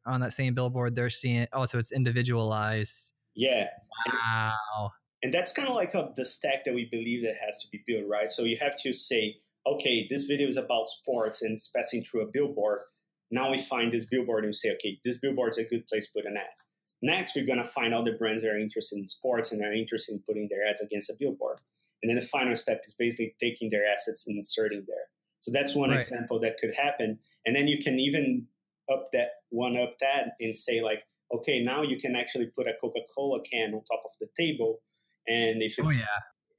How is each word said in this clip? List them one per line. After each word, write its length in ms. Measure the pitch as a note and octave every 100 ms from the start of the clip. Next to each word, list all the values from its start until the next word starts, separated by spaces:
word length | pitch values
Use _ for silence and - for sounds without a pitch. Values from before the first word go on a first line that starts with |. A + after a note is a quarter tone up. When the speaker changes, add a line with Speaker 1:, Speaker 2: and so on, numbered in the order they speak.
| B2
Speaker 1:
on 140 | B2+
that 120 | B2
same 220 | - C3
billboard. 400 | B2 B2 B2+ A#2+
They're 160 | A#2+ A#2+
seeing, 360 | - B2 A#2+ A#2+
oh, 120 | C3+
so 120 | B2+ A#2+
it's 140 | A2+
individualized. 1200 | C#3 B2 A#2+ B2 A#2 A2 G#2+ G#2+ A2 G2+ - - - _
Speaker 2:
Yeah. 340 | G#2+ C3 A#2+ F#2+ - - - A#2
Speaker 1:
Wow. 840 | A#2 A2+ A2+ A2 A2 G#2+ G#2+ G2+ - _ _
Speaker 2:
And 120 | B2+
that's 180 | E3 F3+
kinda 200 | - C4+
like 220 | A#3+ F3+
a, 180 | F#3 D3
the 100 | -
stack 400 | B2 - C#3+ C3+
that 100 | C#3
we 120 | B2 A#2
believe 320 | A#2 A#2 A#2+
that 140 | A2+ G#2+
has 180 | G#2+ -
to 60 | -
be 120 | G#2+ -
built, 200 | A2 G2+
right? 240 | G#2 G#2+
So 140 | -
you 120 | A2+ A2+
have 160 | C#3+ -
to 100 | C3+
say, 440 | A2+ - A#2 G#2+ - _ _ C3
"Okay, 400 | C#3+ C3+ A#2 G2
this 160 | C#3 C#3
video 220 | C#3+ C#3
is 80 | C3
about 320 | A#2+ A#2 A2+
sports 540 | - - B2 A2 -
and 100 | A2
it's 160 | A2 -
passing 360 | A#2+ A2+ A#2+
through 180 | - A2+
a 80 | G#2+
billboard." 500 | C3+ C#3+ C#3 G#2 G2+ - _ _ _ _
Now 200 | B2 C3+
we 100 | C#3
find 320 | - B2 A#2
this 140 | A#2 A2+
billboard 380 | B2+ A#2 A2
and 60 | G#2+
we 40 |
say, 160 | G2+ G#2+
"Okay, 280 | - G#2 F#2+
this 140 | B2 A#2+
billboard 320 | C#3 C#3 A#2
is 80 | A#2
a 60 |
good 220 | A2+ A#2 -
place 200 | G#2+ G#2
to 60 |
put 100 | G#2+
an 140 | G2+ G#2
ad." 100 | F#2+ - - _ _ _
Next, 320 | C3 F#3 -
we're 120 | C#3+ B2
gonna 180 | B2
find 280 | A#2 C3+ A#2
other 220 | A#2 A#2 G#2+
brands 260 | A2 A2+
that 80 | A2
are 80 | G#2+
interested 400 | G#2+ A2 - G2+
in 80 | F#2+
sports 460 | - B2+ A#2 A2
and 100 | G#2+
are 100 | G#2
interested 400 | A2 A2 A2+ -
in 100 | G#2 -
putting 220 | G#2+ G#2
their 180 | G2 G#2
ads 140 | G#2
against 300 | G#2 G#2 -
a 40 | -
billboard. 400 | C#3+ - - - - _ _ _
And 80 | A2
then 60 | A#2+
the 100 | -
final 280 | C#3+ B2+ A2+
step 260 | - A2 -
is 80 |
basically 400 | - A#2 A#2 A2+ -
taking 300 | A#2+ A#2+ A2
their 160 | G#2 G#2
assets 400 | G2+ - - -
and 100 | G2+
inserting 480 | - A2+ G#2+ G2+ F#2+
there. 220 | - - _ _ _
So 100 | -
that's 240 | C3+ C#3
one 160 | D3 C#3
Speaker 1:
Right. 80 | C3+
Speaker 2:
example 420 | B2 A#2+ A#2 A2+
that 180 | A2+ -
could 160 | A2
happen. 440 | - C#3+ C#3+ A2 G#2+ _ _ A2+
And 100 | C#3
then 120 | D3
you 100 | D3
can 160 | C#3 C3
even 500 | C#3 D3+ C3+ B2 A#2+ _ _ _ -
up 220 | C3+ -
that, 180 | B2+ B2 - _
one 280 | A#2 B2 B2
up 200 | A#2+ -
that 360 | C3+ C#3+ - -
and 160 | A2+ A2
say, 240 | - A#2
like, 260 | A2 G#2+ - _ _
"Okay, 320 | A#2 - B2+
now 200 | A#2+ C#3
you 160 | D3 B2
can 180 | C3+ B2
actually 300 | B2 C3 A#2
put 200 | - B2
a 80 | A2+
Coca-Cola 640 | A2+ A#2 - - C#3 A#2+
can 320 | - A#2+ A2
on 100 | G#2+
top 180 | - A2+ -
of 60 | -
the 100 | A2 -
table." 440 | E3 C#3 A2+ A2+ _ _ _ _ -
And 360 | A#2 A2+ A2+
if 140 | A2 -
Speaker 1:
Oh, 60 |
Speaker 2:
it's, 100 | D#3
Speaker 1:
yeah. 260 | B2+ G#2+ G#2 - _ _